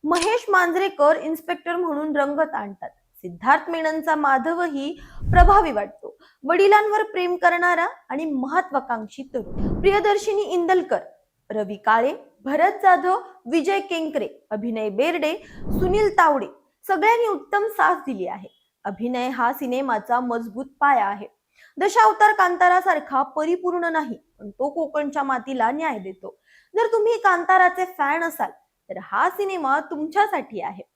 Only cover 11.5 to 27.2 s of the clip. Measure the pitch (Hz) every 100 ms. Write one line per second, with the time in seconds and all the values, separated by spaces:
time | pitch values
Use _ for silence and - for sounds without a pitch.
11.5 | 214 202 202 220 226 254 415 - _ 262
12.5 | 302 359 403 392 359 359 403 - - 233
13.5 | 320 320 392 392 330 311 302 208 - _
14.5 | 214 233 220 214 196 302 339 302 359 -
15.5 | - - - 349 403 427 415 330 277 196
16.5 | - _ _ - 302 415 466 466 349 -
17.5 | 403 440 427 - 339 277 208 180 196 190
18.5 | _ _ _ 196 196 240 247 254 254 240
19.5 | 254 262 247 277 220 214 240 247 233 226
20.5 | 214 269 _ 285 254 196 202 208 _ _
21.5 | _ - - 381 392 440 - 427 415 359
22.5 | 349 359 359 370 311 294 269 277 311 311
23.5 | 359 359 349 339 320 269 220 _ _ 202
24.5 | - 277 302 302 302 294 285 277 254 269
25.5 | 262 226 285 320 220 185 185 190 _ _
26.5 | _ _ 392 466 453 427 453